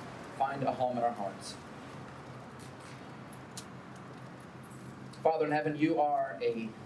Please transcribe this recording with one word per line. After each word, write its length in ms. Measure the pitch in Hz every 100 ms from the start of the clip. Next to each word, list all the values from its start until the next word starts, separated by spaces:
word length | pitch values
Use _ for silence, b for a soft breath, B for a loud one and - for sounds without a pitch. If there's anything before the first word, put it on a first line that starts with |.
| - - - -
find 240 | 135 139
a 80 | 127
home 260 | 123 123 123
in 60 |
our 80 | 120
hearts. 440 | 107 98 - - - - - - - - - - - - - - - - - - - - - - - - - - - - - - - - - - - - - - -
Father 240 | - 160 151
in 60 |
heaven, 240 | 151 151 147
you 240 | 160 156
are 400 | 147 143 135 117
a 280 | 120 113 110 -